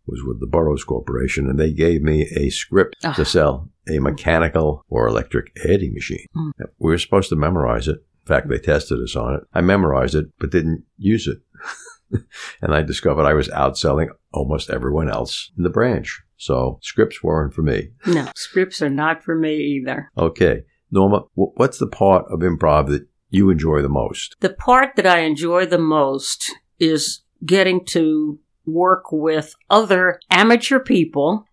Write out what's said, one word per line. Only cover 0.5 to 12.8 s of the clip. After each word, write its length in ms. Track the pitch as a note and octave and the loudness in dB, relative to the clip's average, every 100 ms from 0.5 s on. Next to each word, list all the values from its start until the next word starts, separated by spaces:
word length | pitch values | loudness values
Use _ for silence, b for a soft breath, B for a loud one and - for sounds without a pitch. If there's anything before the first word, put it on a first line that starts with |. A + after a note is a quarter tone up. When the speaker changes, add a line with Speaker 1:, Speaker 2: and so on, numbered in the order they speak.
| E2 D#2 C#2+ | 0 0 -2
Speaker 1:
Corporation, 640 | - B1+ - B1 C2 - C2+ | -4 -6 -4 -4 -4 -2 -2
and 100 | C#2 | 0
they 140 | D#2+ | 0
gave 300 | D#2 E2 E2 | 2 2 2
me 260 | D2+ D2+ D2 D2 | 2 0 0 -2
a 140 | C#2 | -2
script 440 | - - F#2+ - - | -4 0 2 2 -2
Speaker 2:
Ah. 100 | D#3+ | -6
Speaker 1:
to 100 | - | -2
sell 460 | D2+ F2 D2 C2+ D#2+ _ - | 0 2 2 0 -8 _ -4
a 100 | D#2 | -2
mechanical 840 | C2+ D2 E2 E2 E2 E2 D#2 D2+ - | 0 -2 0 2 2 2 0 -2 -4
or 180 | A#1+ A1+ | -2 0
electric 380 | A1 - A1 - - D#2 | 0 -2 -4 -6 -6 0
adding 280 | G2 C#2 | 0 0
machine. 320 | G#1 - F2 - D#3+ | -8 -8 -10 -10 -8
Speaker 2:
Mm. 140 | D#3 - - - | -8 -8 -14 -4
Speaker 1:
We 120 | D#2+ | 0
were 80 | F2 | 0
supposed 320 | - G2 F#2+ | 2 0 0
to 60 | D#2 | -2
memorize 520 | D2+ F2+ B1 A1+ C2+ | 0 0 0 -2 -4
it. 160 | - _ _ | -8 _ _
In 20 | - | 0
fact, 240 | D2 D2 | 0 0
they 80 | A#1+ | -4
tested 420 | - D2 - A#1+ | 0 0 0 -6
us 160 | B1 C#2 | -4 -6
on 160 | A#1+ C#2 | -4 -6
it. 40 | - | -4
I 80 | E2 | 0
memorized 520 | F2+ G2+ D#2+ C2+ B1+ | 2 2 2 2 0
it, 120 | D2+ D#2 - | 0 -4 -6
but 120 | D2+ | -2
didn't 340 | F2 D#2+ D#2+ - - | 0 0 -4 -8 -4
use 280 | G2 A2 - | 0 0 -2
it. 120 | - _ B B B B B - | -8 _ B B B B B -8
<laughs> 80 | - - B B B | -8 -8 B B B
And 140 | - | -2
I 80 | D2+ | 0